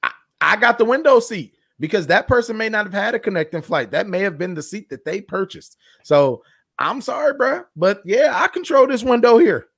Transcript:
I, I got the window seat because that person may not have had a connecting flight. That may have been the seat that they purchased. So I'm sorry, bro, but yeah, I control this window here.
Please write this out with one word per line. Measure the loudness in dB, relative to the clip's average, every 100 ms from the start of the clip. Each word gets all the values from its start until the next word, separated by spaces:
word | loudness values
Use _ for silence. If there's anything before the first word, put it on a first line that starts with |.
I, | -6 -8 _ _
I | -2 2
got | 2 2
the | 0
window | 2 4 4
seat | 2 -10 -10 _ _ _
because | -4 -4 0
that | 0 2
person | -2 -2 -6
may | -4
not | -4 -4
have |
had | -4 -4 -4
a |
connecting | -4 -4 -4 -8
flight. | -4 -4 -2
That | -4 -4
may | -2
have | -4 -4
been | -8
the | -8
seat | -10 -14 -14
that | -14 -10
they | -10
purchased. | -8 -6 -6 -10 -20 _ _ _
So | 0 2 2 0 _ _ _ -6
I'm | -4 -4
sorry, | -6 -2 -2
bro, | 0 -2 -2 -8 -2
but | 0 0 -2
yeah, | 2 2 2
I | -2
control | -2 0 4 4
this | 2
window | 0 4 6 6
here. | 6 2 -6